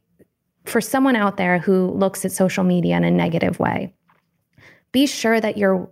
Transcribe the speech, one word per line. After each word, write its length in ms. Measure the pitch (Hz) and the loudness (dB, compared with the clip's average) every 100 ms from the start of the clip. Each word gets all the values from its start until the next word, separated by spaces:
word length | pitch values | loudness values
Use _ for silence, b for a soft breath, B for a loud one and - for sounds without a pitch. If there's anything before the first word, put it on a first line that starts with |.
| _ _ _ _ _ _ - | _ _ _ _ _ _ -4
for 140 | 233 | -4
someone 360 | - 269 269 233 | -2 0 2 2
out 220 | 202 196 | 0 0
there 200 | 180 180 | 0 0
who 320 | 185 185 185 | 2 2 0
looks 320 | 196 190 - | 0 -2 -2
at 80 | 185 | -8
social 320 | - 185 190 | 0 0 2
media 340 | 185 180 170 175 | 0 2 2 0
in 60 | |
a 60 | 170 | 2
negative 480 | 175 170 165 165 175 | 2 0 0 -2 0
way, 320 | - - 196 _ _ _ _ _ _ b b b _ | -2 -2 -8 _ _ _ _ _ _ b b b _
be 160 | 254 277 | 0 0
sure 320 | - 226 226 | 0 0 0
that 160 | 214 208 | 0 0
you're 320 | 196 190 185 | 0 0 -4